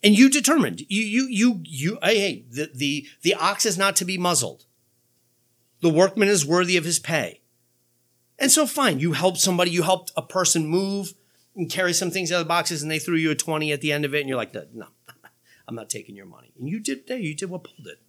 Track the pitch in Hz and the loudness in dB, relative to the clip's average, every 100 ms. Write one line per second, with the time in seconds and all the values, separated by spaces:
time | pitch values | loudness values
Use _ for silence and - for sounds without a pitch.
0 | 208 208 269 285 262 311 147 85 - 196 | 6 8 8 6 2 2 2 -2 -4 -4
1 | 220 226 262 208 240 202 160 143 156 220 | -2 -2 -2 2 2 0 -8 -6 -4 -2
2 | 180 220 196 110 120 120 151 127 143 147 | 0 2 0 -4 -12 -10 -10 -4 -4 -4
3 | - - 170 185 170 202 226 180 196 196 | -8 -4 -2 0 0 0 -2 0 0 0
4 | 180 185 175 170 107 65 _ _ _ _ | -2 -2 0 0 -2 -10 _ _ _ _
5 | _ _ _ _ _ _ _ _ 170 156 | _ _ _ _ _ _ _ _ 2 6
6 | 190 220 196 202 143 175 175 180 165 165 | 4 4 2 2 2 0 2 0 0 -4
7 | - 160 95 - _ _ _ _ _ _ | -2 -4 -4 -10 _ _ _ _ _ _
8 | _ _ _ - 269 311 294 294 254 143 | _ _ _ -4 2 4 2 2 2 2
9 | 165 139 185 180 190 175 180 175 165 185 | -2 2 0 2 0 2 0 0 2 0
10 | - - 139 185 175 170 156 175 196 196 | -2 -10 -4 -2 2 0 0 0 -2 -6
11 | 196 - _ _ _ 202 151 - 180 170 | -8 -16 _ _ _ -10 -6 -2 0 0
12 | 185 185 175 180 160 170 165 160 151 156 | -2 -4 -2 -2 0 -2 -2 -4 -4 -4
13 | - 165 160 151 - 156 156 143 147 147 | -2 0 0 -2 -2 -2 -2 -2 -2 -2
14 | 143 147 135 131 107 107 - 117 98 _ | -2 -2 -2 -4 -6 -10 -14 -18 -18 _
15 | - - - _ _ _ - 117 107 107 | -20 -20 -20 _ _ _ -16 -14 -10 -12
16 | 95 101 95 80 _ - 127 214 214 262 | -12 -20 -20 -20 _ -14 -10 -8 -8 -10
17 | - 254 170 151 185 180 - - 107 - | -10 -8 -8 -8 -10 -12 -16 -20 -20 -20